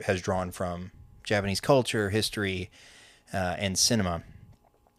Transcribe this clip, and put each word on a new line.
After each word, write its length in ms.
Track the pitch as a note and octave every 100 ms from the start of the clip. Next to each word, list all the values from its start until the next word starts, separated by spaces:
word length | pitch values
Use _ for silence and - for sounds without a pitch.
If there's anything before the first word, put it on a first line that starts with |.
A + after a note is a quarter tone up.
| -
has 160 | F#2+
drawn 300 | F#2+ F#2 F2+
from 400 | - F2+ F2 F2+ - - -
Japanese 360 | - G#2 G2 F#2+
culture, 500 | - C#3 A#2 A2+ G2+
history, 600 | G#2+ G#2 - G2 F#2 F2+ - - - - - -
uh, 220 | G2 F2+ E2+
and 180 | G2 F#2
cinema. 460 | - A#2 F#2 E2 - - - - _ _ _